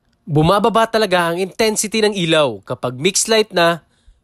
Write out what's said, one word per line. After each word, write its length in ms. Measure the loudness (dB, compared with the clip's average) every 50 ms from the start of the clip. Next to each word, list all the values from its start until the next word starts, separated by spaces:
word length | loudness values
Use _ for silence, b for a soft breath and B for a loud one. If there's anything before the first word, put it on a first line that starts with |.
| _ _ _ _ -8
Bumababa 640 | -2 0 2 2 4 2 2 2 2 2 2 0 0
talaga 400 | 0 -2 -2 0 0 0 -2 -2
ang 80 | -2
intensity 640 | -4 -6 -6 -4 -2 -2 -2 -2 -4 -4 -4 -2 0
ng 160 | 0 0 0
ilaw 480 | 0 -2 0 2 2 2 0 -2 -6 -10
kapag 320 | -12 -10 -8 -8 -8 -6
mixed 320 | -2 -2 -2 -2 -2 -2 0
light 240 | 0 0 0 0 0
na 320 | 0 2 2 0 -2 _ _ _ _ _ _ -20 _